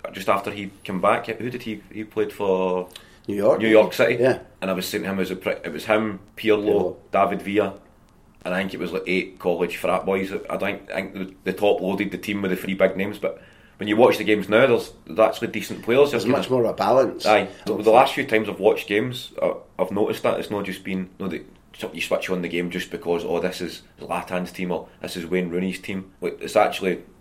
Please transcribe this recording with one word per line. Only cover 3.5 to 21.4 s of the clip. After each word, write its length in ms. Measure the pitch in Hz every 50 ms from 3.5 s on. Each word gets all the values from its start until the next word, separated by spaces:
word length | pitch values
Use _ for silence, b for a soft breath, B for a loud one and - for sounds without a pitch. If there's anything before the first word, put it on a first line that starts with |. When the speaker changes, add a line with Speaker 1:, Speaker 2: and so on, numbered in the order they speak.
| 151 -
Speaker 1:
New 80 | 110 113
York 240 | 107 107 104 -
City. 240 | - - 123 - 127 117
Speaker 2:
Yeah. 160 | 123 131 123 - - - - _
Speaker 1:
And 100 | - 92
I 40 | 95
was 120 | 90 90
saying 160 | - - 101 -
to 60 | 95
him, 60 | 98
it 60 | 98
was 80 | 90 -
a 40 | 87
pre-, 160 | - - 104 - - -
it 80 | 87
was 140 | 76 78 -
him, 340 | 110 107 107 110 107 101 92 - - _
Pirlo, 260 | - - 110 107 107 104
Speaker 2:
Pirlo. 320 | 104 101 98 90 87 - - - _
Speaker 1:
David 320 | - 98 98 95 98 90
Villa, 320 | 85 98 101 104 101 95 95 - _ _ _ _ _ _ _ _ _ _ _ _ -
and 100 | 90 90
I 40 | 95
think 140 | 98 95 -
it 60 | -
was, 120 | 87 85
like, 100 | 85 92 -
eight 320 | 87 90 92 - - - -
college 400 | - 90 87 85 90 85 - -
frat 260 | - 87 90 92 -
boys. 260 | 95 95 95 95 92
I 260 | 98 95 - - - 95
think, 320 | 98 101 101 98 - -
I 40 | -
think 200 | 98 95 95 -
the, 200 | 95 92 - - - _
the 80 | 95
top 280 | 92 - 104 104 95 -
loaded 300 | 90 92 98 95 104 92
the 60 | 92 90
team 240 | - 107 101 101
with 80 | 101 92
the 60 | 92
three 180 | - - 98 95
big 220 | 95 95 92 -
names, 220 | 92 98 107 104 -
but 240 | - 80 - B B B B B B B B B
when 100 | 101 107
you 80 | 107
watch 220 | 110 123 123 123 -
the 60 | 104
games 240 | 101 107 98 92 95
now, 180 | 104 113 131
there's, 260 | 131 120 110 - - - - -
there's 120 | - 80 107
actually 300 | 110 - - - 120 101
decent 340 | - 107 95 - 107 90
players. 280 | - 107 117 135 143 139
Speaker 2:
There's 120 | 127 117 104
Speaker 1:
There's 120 | 120 127
Speaker 2:
much 140 | 104 92 120
more 120 | 127 127 117
of 60 | 104
a 40 | -
balance. 500 | - 98 101 123 131 127 101 82 - -
Speaker 1:
Aye. 180 | - 107 104 92
The, 60 | - B B B
the 80 | 101 -
Speaker 2:
Hopefully. 200 | 95 104 110 110
Speaker 1:
last 180 | 123 135 135 -
few 120 | 147 123
times 220 | 110 110 110 107 101
I've 120 | 90 85
watched 260 | 95 107 - - -
games, 460 | - 101 107 120 127 123 123 - - - -
I, 120 | - 85 - - - _ _ -
I've 120 | 92 -
noticed 320 | 98 101 107 - - -
that 160 | - 120 - -
it's 120 | - -
not 140 | 107 101 98
just 180 | 95 92 - -
been, 240 | 101 95 92 92 92 - -
you 60 | 98
know, 40 | 95
the, 140 | 80 -